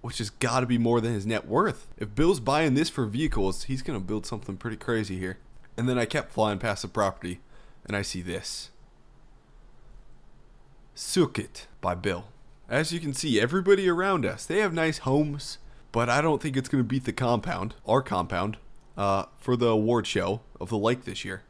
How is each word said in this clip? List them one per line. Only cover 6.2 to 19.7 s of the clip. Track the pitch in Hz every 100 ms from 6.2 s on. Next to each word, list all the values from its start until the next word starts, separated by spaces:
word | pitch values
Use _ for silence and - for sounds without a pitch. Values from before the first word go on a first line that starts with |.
| -
flying | - 107 101
past | 117 98
the | 95
property, | 110 101 95 - 90 - - - -
and | - 101
I |
see | 101 92
this. | 90 87 - - - - - - - - - - _ - - - - - - - - - - - - - -
Sook | - - - 151 -
It | - - - -
by | 90 87
Bill. | 98 90 101 - - - -
As | 123 156
you | 170
can | 160
see, | 131 156 110
everybody | 120 180 185 196 190
around | 170 190 185
us, | 127 - -
they | 175
have | 208
nice | 165 160 151
homes, | 131 139 151 143 - - - - -
but | 113 120
I | 127
don't | 160 147
think | 160 131
it's | 131
gonna | 139
beat | 117 131
the | 127
compound, | - 123 120 104 90 98 - -
our | 120
compound, | 131 92 87 92 98 113 - - - -
uh, | 101 98 - -
for | - 123
the |
award | 117